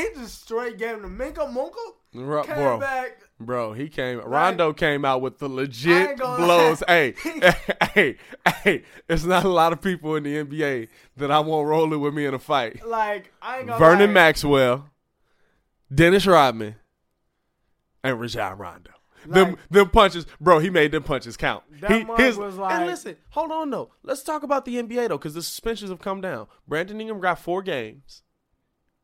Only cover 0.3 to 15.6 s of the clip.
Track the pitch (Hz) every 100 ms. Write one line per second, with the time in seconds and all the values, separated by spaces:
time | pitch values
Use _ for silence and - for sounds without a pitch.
0.3 | - - 226 240 196 226 220 190 190 277
1.3 | 311 285 247 320 466 453 - _ 117 135
2.3 | 151 - - 139 113 277 262 254 - _
3.3 | - 113 123 113 107 151 - 127 123 117
4.3 | 139 180 175 160 151 160 143 139 131 131
5.3 | - 143 131 135 117 156 175 190 240 262
6.3 | 151 175 175 160 160 - 175 131 - 320
7.3 | 320 180 - - - 233 214 151 - -
8.3 | - - - 214 151 - - - 165 165
9.3 | 185 190 175 165 156 190 175 156 156 143
10.3 | 151 147 151 143 131 113 _ _ 127 139
11.3 | 151 156 160 147 156 160 151 147 147 143
12.3 | 131 - 143 113 - 226 226 214 208 185
13.3 | _ 214 254 247 233 160 185 208 190 165
14.3 | 151 147 139 127 131 147 _ _ _ _
15.3 | _ _ _